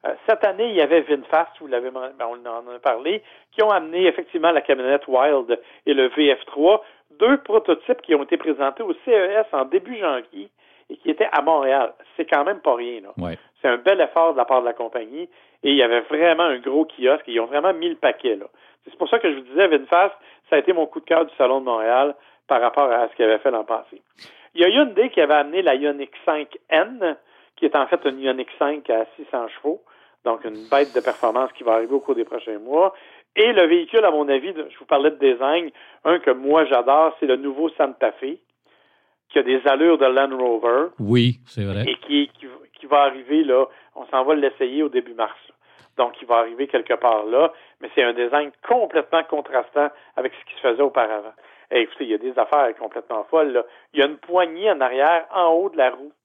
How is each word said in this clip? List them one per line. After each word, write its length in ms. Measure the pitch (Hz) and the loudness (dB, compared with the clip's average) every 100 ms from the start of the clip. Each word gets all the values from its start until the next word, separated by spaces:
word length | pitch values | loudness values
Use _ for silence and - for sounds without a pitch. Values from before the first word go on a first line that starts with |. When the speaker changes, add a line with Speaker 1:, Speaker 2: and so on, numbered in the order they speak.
| 147 | -8
Speaker 1:
Euh, 80 | - - | -8 -2
cette 180 | 214 208 | 0 0
année, 240 | 190 233 | -2 -2
il 60 | 196 | 0
y 60 | |
avait 200 | 147 165 | 2 2
VinFast, 500 | 147 143 123 156 170 - | 2 -4 0 -2 -2 -8
vous 80 | 151 | -6
l'avez 240 | 123 127 | -6 -6
men-, 220 | 131 131 131 | -10 -12 -10
ben, 100 | 117 | -10
on 180 | 120 120 | -10 -12
en 280 | 113 120 120 | -14 -14 -6
a 40 | |
parlé, 420 | 139 117 143 208 _ - _ | -4 -4 -4 -8 _ -20 _
qui 100 | - | -2
ont 60 | 214 | 2
amené 340 | 196 156 170 185 | 2 -2 0 0
effectivement 440 | 170 170 175 160 | 0 -8 -2 0
la 100 | 160 | 0
camionnette 460 | - 135 127 139 139 | 0 -2 0 -2 0
Wild 520 | 127 143 143 117 117 - - - | 2 2 0 0 -6 -6 -10 -2
et 80 | |
le 140 | 135 127 151 | 2 2 2
V 200 | 147 127 | 2 2
F 100 | - | -4
trois, 400 | 139 160 214 - _ _ _ | 0 4 4 0 _ _ _
deux 180 | 220 277 | 2 2
prototypes 640 | - 220 214 160 - - | 2 0 2 -2 -2 -6
qui 120 | - 151 | 0 -2
ont 80 | |
été 140 | 139 165 | 0 -4
présentés 460 | 160 135 139 139 | -2 -2 -2 -4
au 100 | 220 | -8
C 180 | 156 - | -6 2
E 200 | 220 185 208 | 2 2 0
S 60 | 214 | -2
en 140 | 143 131 | -4 -2
début 320 | 175 185 240 | -2 -4 -6
janvier 500 | 180 131 117 190 202 _ _ _ _ | -4 -4 -8 -18 -18 _ _ _ _
et 60 | - | -8
qui 120 | - | -6
étaient 180 | 151 180 | -2 0
à 80 | 151 | 0
Montréal. 520 | 143 160 135 135 123 - - - | 0 0 2 0 0 -6 -20 -10
C'est 100 | 160 | -2
quand 200 | 151 147 | 0 0
même 160 | 196 | -2
pas 140 | 151 120 | -2 -2
rien, 260 | 120 117 | -4 -10
là. 80 | 98 - | -16 -12
Speaker 2:
Ouais. 200 | 87 82 _ _ | -10 -12 _ _
Speaker 1:
C'est 60 | 139 | -2
un 100 | 120 | 0
bel 220 | 147 196 | 2 2
effort 320 | 147 - 165 | 2 2 2
de 40 | 139 | 2
la 80 | 120 | 0
part 160 | 131 | 0
de 40 | 120 | 0
la 60 | |
compagnie 500 | 117 117 123 110 143 175 _ _ _ | -6 -8 -8 -10 -14 -16 _ _ _
et 80 | - | 0
il 40 | 139 | 2
y 80 | |
avait 180 | 120 120 | 4 2
vraiment 420 | 113 151 170 160 | -2 0 2 2
un 160 | 170 127 | 0 -2
gros 260 | 123 139 156 | -2 -2 -2
kiosque 420 | - 127 147 - | -2 0 0 -2
et 60 | |
ils 60 | 117 | -6
ont 40 | 117 | -2
vraiment 260 | 143 175 | -2 -2
mis 160 | 170 170 | -2 -4
le 60 | 160 | -2
paquet, 420 | 135 - 127 101 | -2 -2 -4 -6
là. 80 | 101 _ _ _ - | -8 _ _ _ -20
C'est 100 | - | -8
pour 120 | 165 | -2
ça 100 | 233 | 0
que 100 | 214 | 0
je 60 | 135 | -4
vous 80 | |
disais, 240 | 127 143 190 | -6 0 2
VinFast, 480 | 151 135 175 196 - _ _ _ | 2 2 2 2 -2 _ _ _
ça 60 | 156 | 0
a 40 | |
été 120 | 151 | 2
mon 140 | 175 156 | -2 -2
coup 140 | - | -8
de 40 | - | -2
cœur 200 | 165 156 | 0 0
du 100 | - | 0
Salon 240 | 127 135 | 0 0
de 60 | 131 | -2
Montréal 500 | 117 110 123 143 143 _ _ _ | -2 0 2 0 -2 _ _ _
par 140 | 127 | 0
rapport 280 | 120 147 139 | 0 2 2
à 200 | 117 117 | 2 -2
ce 60 | - | 0
qu'il 100 | 113 | 2
avait 120 | 107 | 2
fait 120 | 135 | 0
l'an 140 | 117 107 | -4 -4
passé. 360 | 113 - - _ _ - - - 165 | -6 -8 -20 _ _ -20 -20 -18 2
Il 60 | |
y 20 | |
a 60 | 185 | 2
Hyundai 400 | 233 285 196 247 | 4 2 2 0
qui 100 | - | 2
avait 140 | 147 | 4
amené 280 | 151 143 175 | 4 2 0
la 140 | 180 135 | 0 0
Ioniq 340 | 147 143 139 - - | -2 -4 -10 -6 -4
cinq 320 | 151 147 - _ | -4 -6 -16 _
N, 480 | 160 202 254 180 143 _ _ _ _ | 0 0 -4 -6 -6 _ _ _ _
qui 80 | 147 | 0
est 100 | 147 | 0
en 100 | 131 | 0
fait 120 | 135 143 | -2 -2
une 140 | 131 | -4
Ioniq 260 | 135 131 123 - | -4 -4 -8 -4
cinq 320 | 143 151 135 | -4 -4 -2
à 160 | 113 113 - | -2 -2 -10
six 100 | 147 | -10
cents 180 | 127 117 | -8 -8
chevaux, 340 | - 147 165 _ _ _ _ 120 | -8 -6 -6 _ _ _ _ -6
donc 180 | 113 113 | -4 -6
une 220 | 107 110 | -14 -2
bête 240 | 139 143 127 | 0 2 0
de 60 | |
performance 500 | 123 110 117 117 131 | -4 -2 -2 -2 -4
qui 100 | - | -4
va 100 | 120 | 0
arriver 200 | 113 117 | 0 0
au 60 | 135 | -4
cours 160 | - 120 | -2 -4
des 80 | 113 | -4
prochains 320 | 120 117 104 | -8 -10 -12
mois. 380 | 113 151 190 - - - _ - | -4 0 0 -2 -20 -20 _ 0
Et 180 | 220 | 2
le 140 | 214 170 | 4 4
véhicule, 360 | 175 170 226 208 | 4 2 2 4
à 60 | |
mon 160 | 151 143 | 2 0
avis, 260 | 135 156 | 0 -2
de, 120 | 165 147 | -10 -12
je 80 | - | -16
vous 60 | - | -2
parlais 260 | 139 147 | 2 2
de 60 | 151 | 2
design, 520 | 139 120 135 160 165 - - _ 156 | 2 2 0 -2 -4 -14 -20 _ 0
un 120 | 170 | 0
que 120 | - | 2
moi 340 | 127 135 156 147 | 0 2 2 4
j'adore, 500 | 131 120 143 160 160 | 2 4 4 4 0
c'est 80 | 143 | -2
le 80 | 127 | -2
nouveau 340 | 139 135 160 - | -2 -4 -4 -2
Santa 340 | 139 131 117 | -4 -2 -4
Fe, 240 | - 131 170 _ _ _ _ _ _ _ _ _ | -4 -10 -10 _ _ _ _ _ _ _ _ _
qui 80 | 147 | -2
a 40 | |
des 180 | 127 131 143 | 0 0 2
allures 300 | 135 165 156 | 2 4 4
de 60 | 131 | 4
Land 300 | 131 135 131 | 2 0 -2
Rover. 520 | 127 117 117 123 170 - | -2 0 0 0 -2 -6
Speaker 2:
Oui, 400 | 104 120 120 120 _ | 0 2 2 -2 _
c'est 180 | - 98 | -10 -8
vrai. 180 | 95 120 | -6 -6
Speaker 1:
Et 100 | 127 - | -8 -4
qui, 240 | 143 143 _ | -2 -2 _
qui, 80 | 131 123 - _ | -20 -20 -20 _
qui 60 | 139 | 0
va 140 | 143 | 2
arriver, 400 | 143 135 123 151 | 2 0 -2 0
là, 220 | 151 127 131 - _ - | 2 2 2 -4 _ -20
on 100 | 123 | -4
s'en 160 | 131 | -2
va 100 | 131 151 | 0 2
l'essayer 460 | 139 - 131 139 | 0 -2 -4 -2
au 80 | 151 | -2
début 240 | 127 120 | -2 -6
mars, 240 | 117 110 - _ | -8 -8 -8 _
là. 60 | _ _ _ _ - | _ _ _ _ -4
Donc, 160 | 120 - | -4 -4
il 60 | 120 | 0
va 100 | 117 | 0
arriver 300 | 117 117 139 | 0 -4 -2
quelque 260 | 131 110 | -2 -2
part 320 | 120 123 110 107 | 0 0 0 0
là, 260 | 123 160 - _ _ | 0 0 -2 _ _
mais 80 | - | -6
c'est 100 | - | -2
un 100 | 120 | 0
design 380 | 117 120 143 147 _ - | 0 -2 -2 -4 _ -2
complètement 560 | 240 214 160 139 165 160 | 0 0 -2 -2 -2 -2
contrastant 640 | 151 139 131 127 147 147 - _ - | -8 -2 -4 -2 -2 -4 -6 _ -8
avec 160 | 131 | -8
ce 140 | - - | -8 -20
qui 60 | - | -6
se 100 | 135 | -4
faisait 160 | 117 | 0
auparavant. 520 | 139 135 113 107 104 _ - _ _ | 0 0 -2 -4 -10 _ -20 _ _
Et 100 | 127 | -2
écoutez, 240 | 113 - 127 | -2 -6 -6
il 40 | |
y 20 | |
a 40 | 107 | -4
des 220 | 127 127 | -4 -4
affaires 340 | 110 147 131 - | 0 2 0 -2
complètement 460 | 110 117 - 113 104 | -12 -12 -8 -10 -2
folles, 220 | 160 151 | 0 0
là. 140 | 123 113 - _ | -2 -4 -14 _
Il 60 | 147 | -2
y 40 | |
a 20 | 139 | -2
une 100 | 151 | -2
poignée 560 | - 175 175 165 214 | -2 0 0 -2 -2
en 80 | 160 | 0
arrière, 460 | 131 127 147 170 160 | -2 0 2 2 -2
en 140 | 196 175 | 0 2
haut 220 | 165 196 | 2 -2
de 60 | 160 | 0
la 140 | 131 | -2
roue 240 | 131 143 _ | -2 -18 _